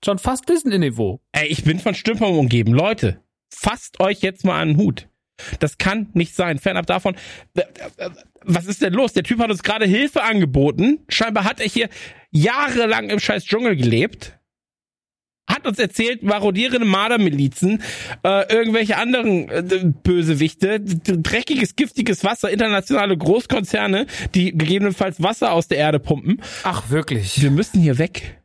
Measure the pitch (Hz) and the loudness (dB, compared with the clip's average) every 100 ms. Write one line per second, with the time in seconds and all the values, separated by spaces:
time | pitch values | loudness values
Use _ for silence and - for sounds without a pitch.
0 | - 196 - 254 - 339 285 196 151 113 | -2 -2 -2 -4 0 0 2 0 0 0
1 | 104 90 _ 147 151 151 147 175 214 190 | -2 -2 _ -4 -2 0 0 0 -2 -2
2 | - 220 214 170 131 120 110 120 185 220 | -2 0 2 2 4 2 4 2 2 0
3 | 104 85 _ _ _ - - 240 - - | -2 -4 _ _ _ -6 -4 -4 -10 -2
4 | 190 196 190 185 190 156 165 151 202 110 | 0 0 -4 -2 -2 0 2 2 2 0
5 | - _ _ _ - - 151 - 185 202 | -10 _ _ _ -12 -4 -4 -2 -2 -2
6 | 208 - 170 - 180 147 - 185 170 180 | -2 -2 -2 -2 -2 -2 -2 -4 -2 0
7 | 196 180 - - - - 571 - - - | 0 -4 -12 -20 -8 -4 -4 -6 -18 -12
8 | - - _ _ - 170 175 202 202 185 | -12 -12 _ _ -2 -2 0 -2 -2 2
9 | 254 - 165 233 233 196 - 220 214 208 | 0 0 -2 0 0 -2 -2 0 2 4
10 | 285 - 220 214 165 135 143 - 214 302 | 2 0 0 2 2 4 2 4 2 2
11 | _ - 226 220 202 226 220 - 226 - | _ -2 0 0 -2 -2 -4 -2 -4 -6
12 | - - _ 156 170 254 294 247 233 226 | -20 -20 _ 2 2 2 0 0 2 0
13 | 214 208 - 214 - 208 240 175 120 117 | 0 -4 0 -2 0 0 0 2 2 2
14 | 190 - - - _ _ _ _ _ _ | 0 -4 -20 -20 _ _ _ _ _ _
15 | _ _ _ _ - 247 285 208 208 - | _ _ _ _ -6 -4 -4 -2 -2 0
16 | 226 247 196 208 202 190 247 247 220 190 | -4 -2 -2 0 0 0 0 0 2 2
17 | 214 240 190 143 139 - 180 214 - - | 2 2 2 2 0 0 0 0 -4 -12
18 | - - 180 196 196 220 233 220 214 180 | -12 -4 0 2 2 2 2 0 0 0
19 | 233 254 226 180 - 131 175 185 180 143 | 0 0 2 0 0 -4 -2 0 2 0
20 | - 180 160 151 156 - 190 214 202 170 | 2 2 2 0 0 0 0 0 -2 -4
21 | - 180 156 220 240 277 208 - 269 - | -2 -2 0 -2 -2 -2 -2 0 -4 0
22 | 240 185 196 226 208 202 220 202 190 - | -2 0 -2 -2 -2 0 0 0 0 0
23 | 202 180 147 208 - 269 196 208 208 190 | 0 0 2 2 2 -4 -2 -2 0 -2
24 | - - - 185 185 165 156 190 202 185 | -2 -6 -2 0 0 0 0 2 0 0
25 | 190 170 170 226 233 170 165 151 151 151 | -4 0 -2 0 0 0 0 0 2 0
26 | - 147 - 226 - - - 175 113 147 | 0 -2 0 -2 -2 -8 -6 -6 -4 -4
27 | 147 123 98 - 143 139 214 190 160 127 | -2 -4 -2 0 2 2 2 2 4 2
28 | 165 - - - | 0 -4 -14 -18